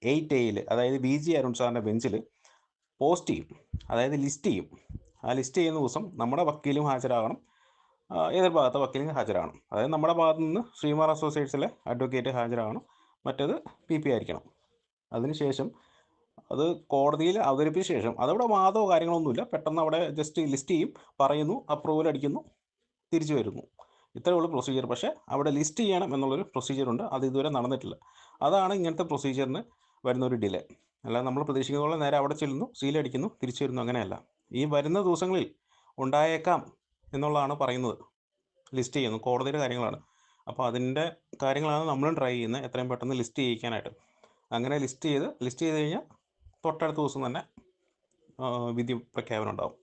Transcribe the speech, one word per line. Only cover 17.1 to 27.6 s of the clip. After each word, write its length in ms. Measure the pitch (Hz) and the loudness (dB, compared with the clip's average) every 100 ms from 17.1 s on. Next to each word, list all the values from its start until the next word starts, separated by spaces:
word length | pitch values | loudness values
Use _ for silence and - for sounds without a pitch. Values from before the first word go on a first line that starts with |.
| 151 165 202 | 4 2 2
അവതരിപ്പിച്ച 500 | 139 135 156 160 190 | 2 2 2 2 0
ശേഷം 260 | 143 110 - | 0 0 0
അതവിടെ 260 | 131 196 240 | 0 2 2
വാദമോ 360 | 202 190 214 196 | 4 4 4 4
കാര്യങ്ങളൊന്നുമില്ല, 540 | 170 170 170 156 123 | 4 4 2 2 0
പെട്ടെന്ന് 380 | - 156 156 160 | -2 -4 -2 0
അവിടെ 180 | 156 160 170 | 2 2 0
just 280 | 151 151 - 151 | -2 -4 -2 0
ലിസ്റ്റ് 280 | 135 - | 0 0
ചെയ്യും, 160 | 170 - - - - | 0 0 -4 -8 2
പറയുന്നു, 380 | 139 147 151 247 - | 2 4 0 -2 -2
അപ്രൂവൽ 360 | 147 160 156 165 | -4 0 2 2
അടിക്കുന്നു, 320 | 139 143 180 - _ _ _ _ _ - | 0 -2 -4 -8 _ _ _ _ _ -2
തിരിച്ചു 220 | 165 151 | 0 2
വരുന്നു. 280 | 143 104 - - - - _ _ | 0 0 -4 -12 -20 -20 _ _
ഇത്രയേ 220 | 120 175 180 | -4 2 4
ഉള്ളൂ 100 | 165 | 2
പ്രൊസീജിയർ. 340 | 147 139 131 123 | 0 0 0 0
പക്ഷേ 220 | 120 226 311 - | -2 -4 -6 -4
അവിടെ 220 | 135 147 | 0 2
ലിസ്റ്റ് 320 | 143 151 - | 2 0 0
ചെയ്യണം 260 | 214 180 196 | 2 2 0
എന്നുള്ളൊരു 320 | 135 135 139 196 | 0 0 0 -2
പ്രൊസീജിയർ 380 | 131 - 135 127 | -4 -4 -2 0
ഉണ്ട്, 140 | 117 220 | 0 -2
അത് 100 | 135 131 | -2 0
ഇതുവരെ 240 | 131 151 | 0 0
നടന്നിട്ടില്ല. 460 | 135 | 0